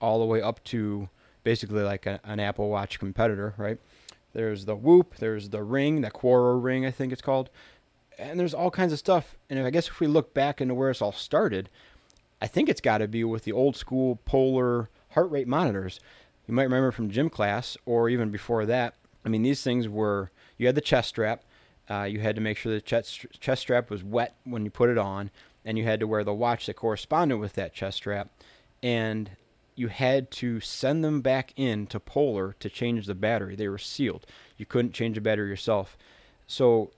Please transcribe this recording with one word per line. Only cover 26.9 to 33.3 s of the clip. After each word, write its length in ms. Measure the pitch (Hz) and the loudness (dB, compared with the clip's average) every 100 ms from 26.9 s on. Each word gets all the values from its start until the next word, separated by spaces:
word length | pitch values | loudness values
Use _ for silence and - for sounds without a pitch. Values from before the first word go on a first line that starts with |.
| 104 - 156 165 113 | -2 0 2 2 0
with 140 | 104 | -4
that 200 | - 85 | -6 -8
chest 260 | - 98 - | -6 -6 -6
strap. 320 | - 101 101 _ - - _ _ | -6 -6 -8 _ -20 -20 _ _
And 480 | 123 117 110 110 101 - _ _ _ - | -2 0 -2 -4 -6 -12 _ _ _ -8
you 120 | 120 | -8
had 440 | - 127 135 127 | -2 2 2 0
to 260 | - 123 113 | -6 -4 -4
send 460 | - - 131 156 | -6 -4 0 0
them 160 | 156 151 | 2 0
back 320 | 127 131 - | 2 0 -2
in 320 | - 131 104 101 | -4 -2 -2 -4
to 140 | 104 | -8
Polar 560 | - 139 147 104 95 - | -4 0 0 0 -4 -6
to 100 | 104 | -12
change 380 | - 120 117 98 | -4 -2 -2 -4
the 80 | |
battery. 400 | 92 107 | -4 0